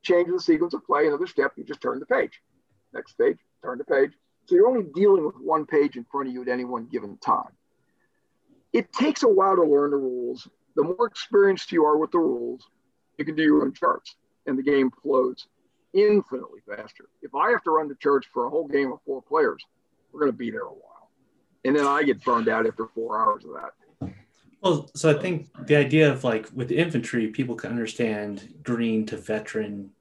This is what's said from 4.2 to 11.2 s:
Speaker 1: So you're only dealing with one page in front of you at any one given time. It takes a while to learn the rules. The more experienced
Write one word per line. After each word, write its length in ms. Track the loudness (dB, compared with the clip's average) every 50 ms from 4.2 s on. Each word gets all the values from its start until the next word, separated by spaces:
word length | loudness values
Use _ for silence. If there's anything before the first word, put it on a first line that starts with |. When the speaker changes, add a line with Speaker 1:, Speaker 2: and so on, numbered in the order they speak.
| _ _ _ _ _
Speaker 1:
So 100 | _ 4
you're 120 | 6 6 6
only 200 | 4 0 -2 -4 -2
dealing 320 | 2 4 4 4 4 2
with 100 | -2 -6
one 300 | -6 -4 -2 -2 -2 -2
page 300 | 0 2 2 2 2 0
in 100 | -8 -16
front 220 | _ -6 -6 -6 -6
of 60 | -8
you 80 | -8
at 60 | -6 -4
any 180 | -4 -4 -4
one 200 | -6 -8 -8 -10 -8
given 300 | -8 -10 -8 -10 -16 -10
time. 340 | -4 -2 -2 -2 -2 -8 _ _ _ _ _ _ _ _ _ _ _ _ _ _ _ _ _ _ _ _ _ _ _ _ -2
It 180 | -2 -2 -2
takes 320 | -4 -2 0 0 0 2 2
a 40 | 4
while 280 | 4 4 4 4 4
to 80 | 4 4
learn 280 | 4 4 4 4 2
the 60 | 0 -2
rules. 500 | -2 -4 -6 -6 -6 -8 -8 -10 -14 -20 _ _ _ _ _
The 80 | -2 0
more 240 | 0 0 -2 -2 -4
experienced 640 | -4 -10